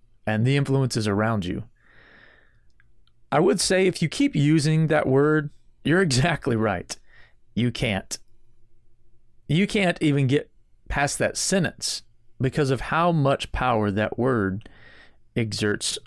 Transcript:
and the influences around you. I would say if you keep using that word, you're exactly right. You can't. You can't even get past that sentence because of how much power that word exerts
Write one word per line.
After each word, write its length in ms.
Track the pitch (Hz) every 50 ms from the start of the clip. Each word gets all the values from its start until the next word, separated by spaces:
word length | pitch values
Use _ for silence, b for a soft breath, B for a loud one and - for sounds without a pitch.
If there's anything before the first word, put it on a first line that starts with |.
| - _ _ _ -
and 200 | 107 110 107 117
the 100 | 131 139
influences 500 | 143 139 135 135 135 131 120 - 120 107
around 380 | 107 101 101 107 113 113 104 87
you. 200 | 120 - - - - - b b b b b b b b b b b b b b b b b b b - - - - - - - _ _ _ - -
I 100 | 135 147
would 200 | 170 - 240 175
say 260 | - - 190 185 190
if 140 | 185 170 -
you 80 | 170 151
keep 260 | - - 285 285 -
using 520 | 156 139 147 156 160 131 156 156 160 160
that 200 | 151 156 151 -
word, 440 | 131 131 139 143 151 156 156 147 147 - - _ - - _ -
you're 160 | 131 156 185
exactly 560 | 196 156 123 123 139 170 156 - - 135 117
right. 400 | 107 110 107 95 90 - - - b b b b b b b b b - - -
You 160 | 107 120 123
can't. 480 | - - 143 117 98 95 - - - - - - - - - - - - - - - - - - - - - - - - - - - - -
You 200 | - 143 170 202
can't 320 | 196 - 208 190 175 175 -
even 260 | - 151 139 143 139
get 240 | 120 135 151 - - _ - _ _ - _ _ -
past 300 | - 139 143 139 - -
that 180 | 123 - -
sentence 680 | - - - 185 196 156 - - - - - - - - - - _ - - - -
because 300 | 127 131 - 151 147 131
of 100 | 135 117
how 320 | - - 151 156 170 175 170
much 400 | 156 135 135 139 - - - -
power 380 | - 131 127 120 110 104 104
that 280 | 95 107 107 - - 113
word 480 | 120 135 127 113 98 95 95 101 B B B B B B B B B B B B B _ _
exerts 640 | 123 117 107 101 - 107 104 104 - - - - - -